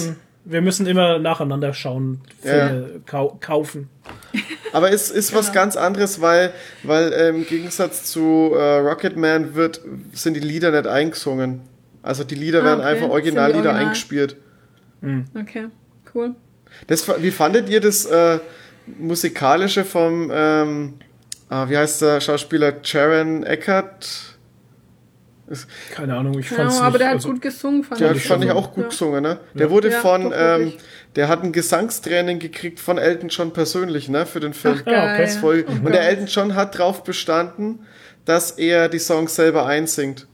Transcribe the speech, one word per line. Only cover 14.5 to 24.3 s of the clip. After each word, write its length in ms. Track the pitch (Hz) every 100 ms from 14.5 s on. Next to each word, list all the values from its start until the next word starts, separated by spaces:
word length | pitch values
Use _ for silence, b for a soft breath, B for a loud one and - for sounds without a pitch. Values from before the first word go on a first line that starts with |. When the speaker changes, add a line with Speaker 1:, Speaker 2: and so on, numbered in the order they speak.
| b b b _ _
Speaker 1:
Hm. 220 | 143 131 127 220
Speaker 3:
Okay, 260 | 208 233 220 - _ _ -
cool. 200 | 240 240 247 _ _ _ B -
Speaker 2:
Das 160 | 139
fa-, 140 | - 175
wie 120 | 180
fandet 360 | 185 156 226 196
ihr 120 | 214
das, 260 | 208 202 -
äh, 320 | 165 170 165 160 B B B - -
Musikalische 840 | 160 170 165 165 135 156 196 202
vom, 460 | 190 175 165 170 160
ähm, 640 | 147 156 156 151 147 143 127 - _ _ - _
ah, 200 | 131 131
wie 80 | 147
heißt 240 | 151 -
der 180 | 156 147
Schauspieler? 540 | 143 147 - 156 147 135
Jaron 580 | - 151 151 160 160 160
Eckert? 920 | - 160 - 190 190 - - - -